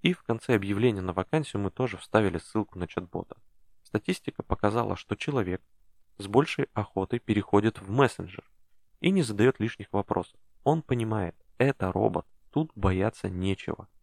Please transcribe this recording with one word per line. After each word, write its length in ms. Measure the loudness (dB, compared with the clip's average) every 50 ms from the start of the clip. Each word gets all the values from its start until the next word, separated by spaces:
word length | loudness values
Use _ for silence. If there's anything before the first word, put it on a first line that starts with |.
И 120 | 2 0 0
в 100 | 0 _
конце 320 | -4 -4 -4 0 0 0
объявления 460 | 2 2 -2 -2 2 2 2 2 0
на 120 | -4 -4 -2
вакансию 480 | -4 -4 -2 -2 -2 -2 -2 -6 -4
мы 100 | -4 -4
тоже 240 | -2 -2 -4 -4 -4
вставили 400 | -10 -12 2 2 4 4 4 0
ссылку 400 | -2 -8 -4 -4 -4 -4 -4 -6
на 100 | -8 -8
чат-бота. 500 | -6 -6 -8 -8 -6 -10 -10 -10 -10 -16 -20 -20 -20 _ -20 -20 -20 -20 -20 _
Статистика 600 | -6 -6 -6 -2 -2 -6 -4 -6 -10 -10 -10 -2
показала, 540 | -2 -2 2 2 0 2 0 -2 -2 -4
что 180 | -8 -6 -8 -6
человек 460 | -6 -4 -2 -2 -2 -2 -2 -4 -6 -8 _ _ _ -20 -20 -20 -20 -20 _ _
с 100 | -12 -8
большей 420 | 2 2 2 2 2 -2 -4 -4 -4 _
охотой 460 | -6 -6 -4 -4 -4 -2 -2 -4 -6
переходит 640 | _ 0 0 0 2 4 4 4 4 4 -2 -2
в 80 | -8 -2
мессенджер 600 | 4 4 4 4 2 -4 -12 -12 -12 -16 _ _ _ _ -20 _ -20 -20 _ _ _ _
и 100 | 0 2
не 100 | 2 2
задаёт 380 | 0 0 2 4 4 4 4 2
лишних 320 | -4 -4 -4 -8 -10 _
вопросов. 480 | -2 -2 0 0 -2 -2 -2 -6 _ -20 -20 -20 -20 -2 0
Он 160 | 0 0 0
понимает, 540 | 0 -2 -2 -2 0 -2 -2 -2 -2 -4 -6 -12 _ _ _
это 340 | _ 2 2 2 0 -2 -2
робот, 340 | 0 2 2 2 0 0 -6 _ -20 _ _ -6
тут 200 | -4 -4 -4 -4 _
бояться 540 | 0 0 2 2 2 0 -2 -2 -4 -8 -6
нечего. 600 | -4 -2 -2 -2 -2 -2 -4 -8 -8 -8 -10 _ _ -20